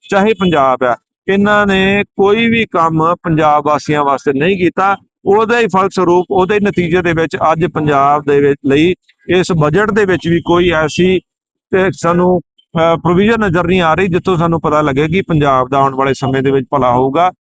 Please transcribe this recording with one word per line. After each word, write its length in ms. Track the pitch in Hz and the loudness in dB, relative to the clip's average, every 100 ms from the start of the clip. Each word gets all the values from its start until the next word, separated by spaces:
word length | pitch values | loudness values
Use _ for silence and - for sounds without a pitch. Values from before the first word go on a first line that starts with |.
| - | -2
ਚਾਹੇ 240 | 202 208 | 0 0
ਪੰਜਾਬ 500 | 220 190 160 135 127 | 0 0 2 0 0
ਹੈ, 120 | 127 113 _ _ - | -2 -2 _ _ -4
ਇਹਨਾਂ 400 | 196 202 208 208 | 0 2 2 2
ਨੇ 360 | 190 190 202 | 0 0 -2
ਕੋਈ 440 | - - 196 220 233 | -4 -2 0 2 0
ਵੀ 180 | 226 214 | 0 -2
ਕੰਮ 500 | 180 165 160 160 175 | -2 0 0 0 -2
ਪੰਜਾਬ 420 | 175 156 156 147 147 | -2 0 2 2 0
ਵਾਸੀਆਂ 380 | 147 - 151 | -2 -2 -2
ਵਾਸਤੇ 300 | 143 131 147 | 0 -2 -2
ਨਹੀਂ 240 | 135 165 196 | -2 -2 0
ਕੀਤਾ। 400 | 175 - 196 196 _ _ - | -2 0 -2 -4 _ _ 0
ਉਹਦੇ 320 | 202 214 240 | 0 2 0
ਹੀ 100 | 220 | 0
ਫਲਸਰੂਪ, 580 | 190 190 190 170 175 175 | 0 -2 0 2 0 0
ਉਹਦੇ 280 | 202 185 208 | -2 0 0
ਨਤੀਜੇ 420 | 202 - 170 180 | 0 -2 -2 -2
ਦੇ 120 | 175 | 0
ਵਿੱਚ 240 | 165 160 - 156 | -2 -4 -2 -2
ਅੱਜ 140 | 160 170 | 0 -2
ਪੰਜਾਬ 580 | 156 151 143 139 147 143 | -2 -2 0 2 0 0
ਦੇ 120 | 143 | 2
ਵਿੱਚ 200 | 143 143 139 | 2 0 0
ਲਈ 300 | 139 170 180 _ _ - | 2 0 -2 _ _ -2
ਇਸ 220 | 180 170 170 | -2 0 0
ਬਜਟ 340 | 151 165 208 | 0 0 0
ਦੇ 140 | 202 196 | 0 0
ਵਿੱਚ 220 | 175 165 | -2 0
ਵੀ 140 | 170 | -2
ਕੋਈ 300 | 147 175 180 | 0 0 2
ਐਸੀ 480 | 160 156 - 185 185 _ _ _ _ _ | 0 -2 0 0 0 _ _ _ _ _
ਤੇ 200 | 190 190 | -2 -2
ਸਾਨੂੰ, 500 | 139 170 175 180 180 - _ _ 165 | -2 -2 0 0 0 -4 _ _ -2
ਅਹ, 180 | 165 165 | 0 0
ਪ੍ਰੋਵੀਜ਼ਨ 420 | 170 175 208 226 | 0 2 2 0
ਨਜ਼ਰ 280 | 208 165 170 | 0 -2 0
ਨਹੀਂ 140 | 185 | 0
ਆ 120 | 165 | 0
ਰਹੀ 140 | 160 196 | 0 0
ਜਿੱਥੋਂ 300 | 170 - 175 | -2 -2 -2
ਸਾਨੂੰ 240 | 170 165 | 0 -2
ਪਤਾ 200 | 160 151 | 0 0
ਲੱਗੇ 260 | 151 135 156 | 0 -2 -2
ਕਿ 140 | 185 | -2
ਪੰਜਾਬ 480 | - 160 147 131 127 | -2 0 2 0 0
ਦਾ 80 | 139 | 0
ਆਉਣ 180 | 135 131 | 0 0
ਵਾਲੇ 180 | 135 | -2
ਸਮੇਂ 280 | 127 131 135 | -2 -2 -2
ਦੇ 100 | 131 | 0
ਵਿੱਚ 140 | 135 127 | -2 -2
ਭਲਾ 220 | 143 123 | -2 0
ਹੋਊਗਾ। 400 | 120 135 143 180 - | 2 0 0 -2 -2